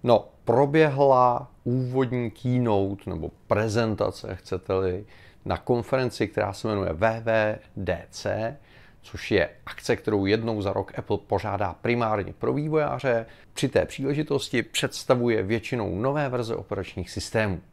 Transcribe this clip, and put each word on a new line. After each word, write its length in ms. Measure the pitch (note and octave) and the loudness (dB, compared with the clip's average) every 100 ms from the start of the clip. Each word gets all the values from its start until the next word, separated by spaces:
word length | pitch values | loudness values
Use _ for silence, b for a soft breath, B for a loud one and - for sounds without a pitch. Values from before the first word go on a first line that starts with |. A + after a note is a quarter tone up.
No, 260 | B2 A2+ - - | 6 4 4 -8
proběhla 1040 | - A#2 C#3+ D#3 D#3 C3+ C#3 B2+ B2 B2 C3 - | 2 4 4 4 4 4 6 8 6 2 -6 -8
úvodní 640 | A#2+ B2+ B2+ B2+ B2+ B2 A#2 | -2 -2 0 0 0 0 -4
keynote, 800 | - B2 B2 A#2+ G2+ G2 G2+ - | -4 0 2 4 2 2 -4 -6
nebo 200 | E2 D#2 - - | -6 -8 -10 -2
prezentace, 880 | G#2 A2 G#2+ A2+ G#2 G#2 - G#2 F#2+ | 0 2 0 0 0 -2 -4 -12 -12
chcete-li, 680 | - F#2 - F#2+ F#2+ F2+ G#2 B B B | -8 -8 -2 0 0 -4 -10 B B B
na 120 | - F2+ | -6 -4
konferenci, 720 | - A#2+ - C3 B2+ - G2+ | 0 0 0 -2 -2 -2 -2
která 240 | - G2+ | 0 -2
se 160 | F#2+ A2+ | -2 -2
jmenuje 240 | G#2 F2+ | -2 -2
V 300 | E2 A2+ A2+ | 0 0 0
V 340 | A2+ A2 G#2+ G#2+ - - | 0 2 2 -2 -10 -8
D 300 | F#2 F2 - | -4 -4 -8
C, 460 | - - G#2 A2+ D3 b b b b | -8 -4 -4 -4 -8 b b b b
což 280 | - - - | -16 -12 0
je 200 | G#2 D2+ - - | 2 2 -4 -16
akce, 300 | - - A2+ | -10 -2 -2
kterou 300 | - G#2 G2 | 2 2 2
jednou 360 | G#2+ A2+ G#2+ | 2 0 -2
za 100 | G2 | -2
rok 260 | G2 F#2+ - | -2 -4 -10
Apple 200 | - G#2 - | -4 -4 0
pořádá 480 | G2+ G#2+ G2+ G2 E2 | -2 -2 -2 -4 -2
primárně 520 | A2+ A#2+ A2+ G#2+ F#2+ - | 0 0 2 0 -4 -4
pro 140 | A#2 | -2
vývojáře. 760 | C3 D3+ D#3 D3 B2+ C3+ A#2 A2+ B B | -2 0 0 0 0 0 0 -2 B B
Při 140 | - C3+ | -4 2
té 160 | G#2+ | 2
příležitosti 760 | - - C#3 C#3+ D3+ C#3+ - B2 | 0 -4 -2 -2 -2 -2 0 -2
představuje 800 | A2 - C3 - - B2+ A#2+ A2 | -2 -4 -4 -6 2 2 4 2
většinou 520 | G2 A2+ - B2 G2 | 0 -2 -2 -4 -2
nové 340 | F2+ C3 D3 C3+ | -2 0 0 -2
verze 280 | B2 A2+ - | -2 -4 -6
operačních 540 | - G2+ F2+ - F2 | -6 -6 -6 -8 -8
systémů. 500 | - - A2+ G#2+ E2+ - | -8 -2 0 0 -2 -8